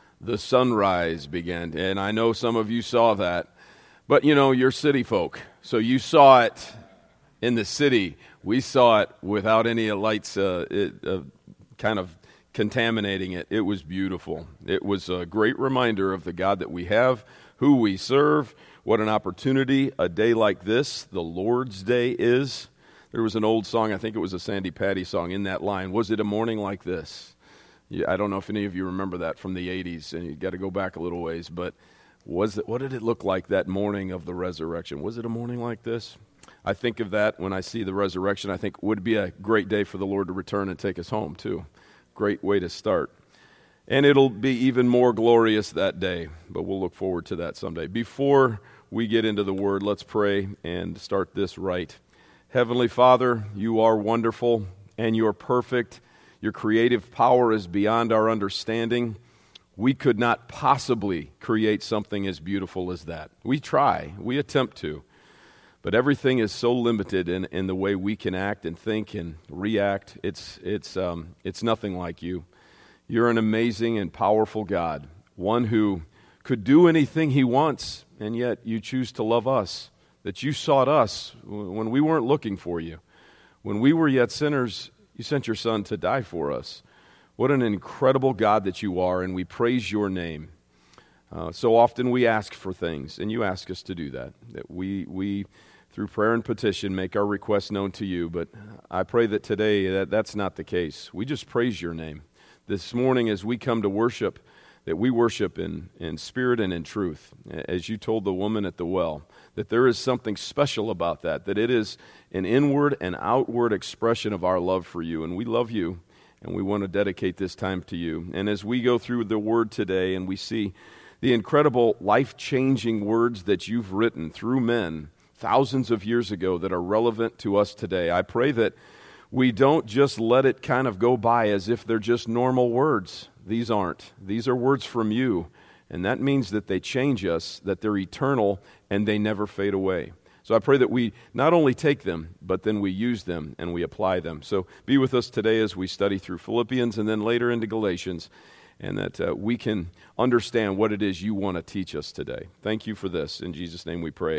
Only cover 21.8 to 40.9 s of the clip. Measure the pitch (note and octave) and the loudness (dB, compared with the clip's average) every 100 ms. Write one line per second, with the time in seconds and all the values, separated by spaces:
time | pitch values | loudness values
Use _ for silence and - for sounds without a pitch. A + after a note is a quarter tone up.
21.8 | F#2+ B2 B2 - A#2 B2+ C#3 - - _ | -2 0 0 0 2 2 0 -6 -14 _
22.8 | _ - _ A#2 A2 A2 G#2+ A2+ G2 A#2 | _ -20 _ -4 -2 0 2 0 0 0
23.8 | A2 F#2+ A2 G#2+ F2+ F#2 - G2+ F#2 - | 0 -2 -6 -4 -6 -6 -6 -6 -6 -4
24.8 | G2 F#2+ F2+ F#2+ E2+ G2 G2 F#2+ G2 G2 | -2 -2 -4 -4 -4 -4 -4 -4 -4 -4
25.8 | F#2 G2+ G2+ A2 G#2 G#2 A#2 A2 G2 G2+ | -2 -2 0 0 0 -2 -2 -2 -4 -6
26.8 | F2 F2 D#2 - - _ _ - - _ | -6 -6 -8 -14 -20 _ _ -20 -20 _
27.8 | - F2 D#2+ F#2+ G2+ G2 - G#2 G2+ F2+ | -10 -4 -2 0 -2 -4 -4 -4 -4 -4
28.8 | F#2 F#2 G2 F2 E2 - F#2+ F#2 F2+ F#2 | -6 -6 -6 -6 -6 -6 -8 -6 -6 -6
29.8 | F2 E2+ D2+ E2 E2+ D#2 F#2 F#2 F#2+ F#2+ | -8 -10 -10 -10 -10 -8 -8 -6 -6 -4
30.8 | F#2 D#2+ F2 F2 E2 E2+ D2+ E2+ F2+ - | -6 -6 -8 -6 -6 -8 -10 -10 -10 -10
31.8 | _ _ _ _ - F2 G#2+ G2 - A#2+ | _ _ _ _ -8 -4 -2 -4 -6 -6
32.8 | C3+ C3 A2+ A2 G2 F#2+ - F#2+ E2+ F#2+ | -6 -6 -4 -2 -2 -2 0 -2 0 -2
33.8 | G#2 G2+ F#2 F#2 E2 F2+ F2+ E2+ D#2+ E2+ | -2 -2 -6 -8 -8 -6 -6 -6 -8 -8
34.8 | E2+ C#2+ F#2 A#2 A#2 A2+ A#2+ A#2+ A#2 A2+ | -8 -8 -8 -8 -8 -6 -8 -6 -6 -8
35.8 | A#2+ A#2 - - - _ - - - G2+ | -6 -6 -8 -20 -20 _ -20 -8 -4 -2
36.8 | B2 G#2+ G#2 G#2 G#2+ - F#2 F#2+ - A#2 | -2 -2 -2 2 2 0 -4 -4 -6 -6
37.8 | F#2+ F#2+ G2 F2+ G2 G2 G2+ F#2 G2+ - | -4 0 0 0 -2 -2 -4 -4 -6 -4
38.8 | G2+ G#2+ F#2 A2 F#2 - G2 A2 F#2+ G#2 | -2 0 0 0 0 -4 2 2 2 -2
39.8 | G2 F#2 G2 G2 F#2 F#2 F2+ G2+ G2 F2 | -2 -6 -4 -2 -4 -6 -6 -4 -4 -4
40.8 | G2 | -6